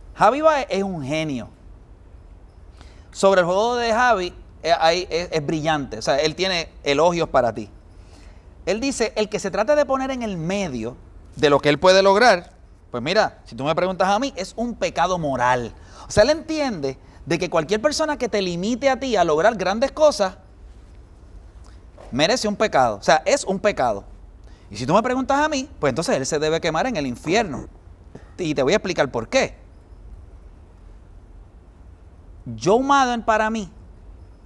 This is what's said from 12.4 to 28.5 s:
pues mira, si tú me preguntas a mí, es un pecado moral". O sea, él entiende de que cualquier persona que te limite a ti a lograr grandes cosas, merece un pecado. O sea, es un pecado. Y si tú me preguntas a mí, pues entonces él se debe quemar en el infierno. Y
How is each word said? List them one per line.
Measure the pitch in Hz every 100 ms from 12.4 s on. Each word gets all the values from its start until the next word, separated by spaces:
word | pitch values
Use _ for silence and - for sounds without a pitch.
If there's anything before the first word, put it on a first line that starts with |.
| - - - - -
pues | 123
mira, | 131 214 160 - -
si | 117
tú |
me | 143
preguntas | 165 185 185 190
a | 202
mí, | 277 170
es | 190 -
un | 240
pecado | 214 175 - 175 180
moral". | 147 127 123 127 117 - - - -
O |
sea, | -
él | 240
entiende | 320 311 311 277 180 135 135 - - -
de | 160
que | 175
cualquier | 170 151 214
persona | 302 - 208 196
que | 240
te | 208
limite | 185 170 202 247 277
a | 262
ti | 269 202
a |
lograr | 170 151 208 214
grandes | 185 214 269
cosas, | 285 302 - 190 - - - - - - - - - - - - - - - - - -
merece | 120 165 247 214
un | 202
pecado. | 214 143 123 101
O |
sea, | - 160 -
es | 277 -
un | 196
pecado. | 208 175 120 101 - - - - - - -
Y | 101
si | 127
tú |
me | 196
preguntas | 247 254 254 277
a | 302
mí, | 277 262 -
pues | 143
entonces | 123 175 170
él | 131
se | 156
debe | 156 160
quemar | 170 156 254
en | 185
el | 135
infierno. | 117 151 214 202 117 - - - - - - - -
Y | 160